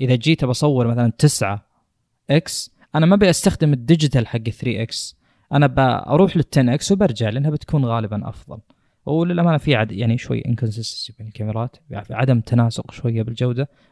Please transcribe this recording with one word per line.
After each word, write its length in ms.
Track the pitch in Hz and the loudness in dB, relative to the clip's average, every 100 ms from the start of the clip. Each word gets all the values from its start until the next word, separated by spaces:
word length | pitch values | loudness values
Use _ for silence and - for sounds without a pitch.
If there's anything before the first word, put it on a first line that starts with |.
إذا 140 | 127 123 | 0 2
جيت 300 | 151 156 127 | 2 2 0
بصور 420 | 120 151 131 117 | 0 0 2 0
مثلا 240 | 120 117 - | 2 0 2
تسعة 480 | 147 - 98 101 - _ _ _ _ _ - | 2 2 -2 -4 -10 _ _ _ _ _ 0
إكس، 460 | 160 - - - _ _ 151 | 0 0 -8 -12 _ _ 0
أنا 100 | 160 | 4
ما 100 | 202 | 4
بستخدم 580 | 190 - 190 - 151 | 4 4 0 2 2
الديجيتال 540 | 135 117 165 151 131 113 | 2 2 4 4 0 0
حق 220 | 117 110 | -4 -6
ثري 320 | - 123 104 | -6 -4 -4
إكس، 360 | 113 - - - _ _ _ | -6 -8 -14 -18 _ _ _
أنا 160 | 139 143 | 2 2
بروح 720 | 131 131 117 - 151 190 170 | 4 2 0 0 2 2 2
للتن 320 | - 143 123 | 0 2 2
إكس 220 | 143 - | 0 0
وبرجع 380 | 196 185 110 110 | 2 2 0 -2
لأنها 200 | 123 147 | -2 -2
بتكون 340 | 151 - 151 120 | -4 -2 -2 0
غالبا 440 | 113 104 104 - | -2 -4 -6 -8
أفضل. 300 | - - 107 - _ _ _ - | -14 -18 -20 -20 _ _ _ -4
وللأمانة 520 | 160 175 170 170 151 | -2 0 2 2 2
في 180 | 151 117 | 2 0
عد-، 160 | 110 | 0
يعني 260 | 95 117 117 | -2 0 -2
شوي 240 | - 117 | -2 -6
inconsistency 760 | - 113 113 110 110 - - - | -4 -2 -4 -6 -10 -12 -16 -16
بين 100 | 110 | -16
الكاميرات، 480 | - 107 110 120 - - | -8 -6 -6 -8 -10 -14
يعني 160 | 104 101 | -14 -8
عدم 280 | 113 131 120 | -2 2 2
تناسق 520 | - 120 117 - - | 2 2 2 -2 -10
شوية 320 | - 120 113 | -6 -4 -2
بالجودة. 460 | 113 113 123 120 143 _ _ | -4 -4 -4 -2 -6 _ _